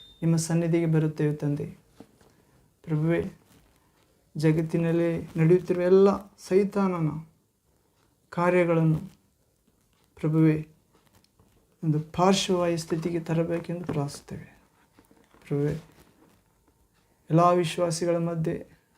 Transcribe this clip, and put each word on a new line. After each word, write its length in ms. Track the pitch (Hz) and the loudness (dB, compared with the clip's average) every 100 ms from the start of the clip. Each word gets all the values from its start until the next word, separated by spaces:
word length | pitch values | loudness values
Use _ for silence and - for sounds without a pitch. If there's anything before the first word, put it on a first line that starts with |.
| - _ | -20 _
ನಿಮ್ಮ 140 | 165 165 | 0 0
ಸನ್ನಿಧಿಗೆ 500 | 160 165 170 170 165 | 0 0 0 0 2
ಬರುತ್ತೇವೆ 480 | 160 156 156 151 | 2 0 0 -2
ತಂದೆ. 420 | 147 147 143 160 - _ - - _ _ _ _ _ _ _ | -2 -4 -4 -6 -14 _ -20 -20 _ _ _ _ _ _ _
ಪ್ರಭುವೇ, 500 | - 151 160 170 190 - _ _ _ _ _ _ _ _ _ 156 | -6 -2 0 0 -4 -10 _ _ _ _ _ _ _ _ _ -2
ಜಗತ್ತಿನಲ್ಲಿ 840 | 160 156 160 165 165 170 170 165 | 0 2 0 -2 0 0 0 -4
ನಡೆಯುತ್ತಿರುವ 600 | - 165 160 180 180 175 | -6 0 4 4 2 -2
ಎಲ್ಲ 340 | 180 190 196 196 | 4 6 6 2
ಸೈತಾನನ 1040 | - _ - 190 202 202 190 175 151 156 160 _ _ _ _ _ _ _ _ _ _ | -6 _ 0 0 2 0 -2 0 -4 -4 -12 _ _ _ _ _ _ _ _ _ _
ಕಾರ್ಯಗಳನ್ನು 840 | - 175 180 170 165 160 151 - - _ _ _ _ _ _ _ _ _ - | -2 2 2 4 2 2 0 -4 -18 _ _ _ _ _ _ _ _ _ -6
ಪ್ರಭುವೇ, 480 | 160 160 160 156 156 _ _ _ _ _ _ _ _ _ _ _ | -2 2 2 2 -6 _ _ _ _ _ _ _ _ _ _ _
ಒಂದು 160 | 160 151 | -2 -2
ಪಾರ್ಶ್ವವಾಯು 800 | - - 185 196 - 180 175 170 | -4 0 2 2 0 0 0 -2
ಸ್ಥಿತಿಗೆ 420 | - 165 175 170 | -4 -4 -4 -4
ತರಬೇಕೆಂದು 640 | 165 165 165 170 165 175 | -2 -2 -2 -4 -6 -8
ಪ್ರಾರ್ಥಿಸುತ್ತೇವೆ. 760 | 165 156 143 - - - - _ _ _ _ _ _ _ _ _ - | -6 -4 -6 -8 -16 -16 -16 _ _ _ _ _ _ _ _ _ -6
ಪ್ರಭುವೇ, 340 | 143 147 156 - - _ _ _ _ _ _ _ _ _ _ _ _ - | -2 -2 -4 -12 -20 _ _ _ _ _ _ _ _ _ _ _ _ 0
ಎಲ್ಲ 100 | 156 | 2
ವಿಶ್ವಾಸಿಗಳ 760 | 175 180 165 - 175 165 175 170 | 4 2 0 -2 -4 -2 -2 -2
ಮಧ್ಯೆ, 500 | 170 165 165 175 - _ _ | -2 -4 -4 -6 -12 _ _